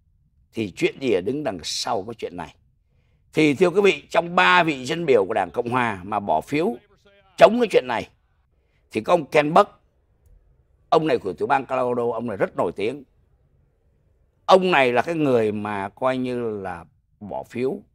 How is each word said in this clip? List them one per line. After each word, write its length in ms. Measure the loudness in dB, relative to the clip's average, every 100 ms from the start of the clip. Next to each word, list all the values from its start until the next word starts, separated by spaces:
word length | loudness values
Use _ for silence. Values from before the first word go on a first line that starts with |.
| _ _ _ _ _
Thì 180 | -8 -8
chuyện 280 | -2 -4 -2
gì 140 | 0
ở 80 | 0
đứng 220 | 0 -4
đằng 160 | -6 -8
sau 400 | -8 -8 -4 -6
cái 100 | -6 -10
chuyện 200 | -12 -12
này? 180 | -14 -16 _ _ _ _ _ _ _
Thì 200 | 0 2
thưa 160 | 4 2
quý 120 | 4
vị, 220 | 2 2 -2
trong 260 | -2 0 2
ba 280 | 4 4
vị 220 | 4 -2 -4
dân 200 | -4 4
biểu 200 | 4 4
của 80 |
Đảng 180 | -2 -2
Cộng 180 | -4 -2
Hòa 300 | 0 -2 -4
mà 160 | -6 -6
bỏ 220 | -2 -2
phiếu 340 | -2 -2 -2 -4 _ _ _ _ _ 6
chống 220 | 6 6
cái 80 | 2
chuyện 160 | 0 0
này, 220 | -6 -6 _ _ _ _ _ _ _ _
thì 100 | -6
có 120 | 0
ông 120 | 0 2
Ken 280 | 2 4
Buck, 160 | 4 2 _ _ _ _ _ _ _ _ _ _ _ 0
ông 180 | 0 2
này 100 | -2
của 160 | -2
tiểu 140 | -6 -2
bang 180 | -2 -2
Colorado, 460 | -4 -2 -2 -2
ông 140 | -4 -6
này 100 | -4
rất 200 | -4 -2
nổi 140 | -4 -2
tiếng. 280 | -6 -6 -14 _ _ _ _ _ _ _ _ _ _ _ _ _ 4
Ông 240 | 4 4
này 220 | 2 2
là 80 | 0
cái 140 | -2 -2
người 360 | 2 2 0
mà 380 | -2 -6 -6 -8
coi 280 | -4 -4 -2
như 440 | -4 -6 -6 -8
là 240 | -10 -12 -16 _ _ _
bỏ 240 | -14 -12
phiếu, 360 | -12 -6 -6 -6 -14